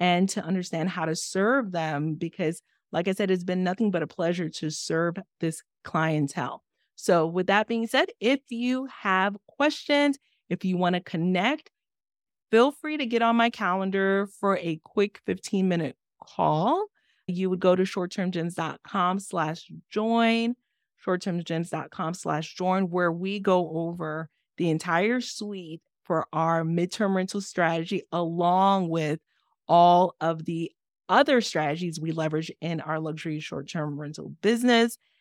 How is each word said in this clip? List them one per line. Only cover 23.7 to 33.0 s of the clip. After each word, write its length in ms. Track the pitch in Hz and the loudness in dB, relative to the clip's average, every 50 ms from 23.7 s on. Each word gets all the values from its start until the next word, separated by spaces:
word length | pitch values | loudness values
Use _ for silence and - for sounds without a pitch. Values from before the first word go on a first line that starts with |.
over 600 | 160 160 165 165 170 175 165 156 151 156 160 156 _ _ _ _ _ | -4 -4 -4 -4 -6 -6 -6 -6 -6 -8 -8 -10 _ _ _ _ _
the 140 | - 175 170 | -2 0 0
entire 500 | 156 160 - 180 170 170 190 214 240 254 | 0 0 0 0 2 2 2 2 0 0
suite 640 | 240 - - - 220 208 208 190 180 160 160 165 - _ _ _ _ | -2 -6 -8 -10 -10 -10 -10 -10 -12 -12 -14 -16 -16 _ _ _ _
for 240 | - 175 160 - - - | -2 -2 -2 -2 -2 -2
our 300 | 156 160 165 165 165 165 | -2 0 2 2 2 0
midterm 540 | 160 165 170 175 180 - - 220 196 196 | 0 0 0 0 -2 -2 -2 0 0 0
rental 240 | 185 185 190 - 202 | 0 -2 -2 -4 -6
strategy, 640 | 196 - - - 175 160 165 165 170 180 208 185 - _ - | -8 -6 -2 0 0 0 0 -2 -2 -4 -4 -6 -6 _ -4
along 760 | 175 175 165 165 170 175 175 175 185 190 196 196 196 185 165 | -2 -2 -2 -2 0 2 4 4 4 4 4 4 4 2 0
with 300 | 165 165 156 151 147 170 - _ _ _ _ _ _ _ _ | 0 0 0 -2 -2 -4 -8 _ _ _ _ _ _ _ _
all 480 | - 165 175 175 175 175 175 185 175 - _ | 4 6 8 8 10 8 8 6 4 2 _
of 240 | 165 165 165 160 160 | -2 -2 -2 -2 -4
the 260 | - 170 165 170 - - _ _ _ _ _ _ - | -6 -6 -6 -6 -8 -10 _ _ _ _ _ _ 2
other 320 | 185 233 285 294 285 247 | 4 4 6 6 4 2
strategies 600 | 226 - - 170 156 147 147 165 180 175 160 160 | 2 0 -2 -2 0 0 -2 -2 -4 -6 -6 -6
we 120 | 151 160 160 | -6 -4 -4
leverage 380 | 165 156 156 156 156 160 - - - - | -2 -2 -2 -2 -2 -4 -4 -10 -10 -8
in 180 | 165 170 160 | -6 -6 -6
our 180 | - 147 160 | -4 -4 -4
luxury 400 | 156 | -4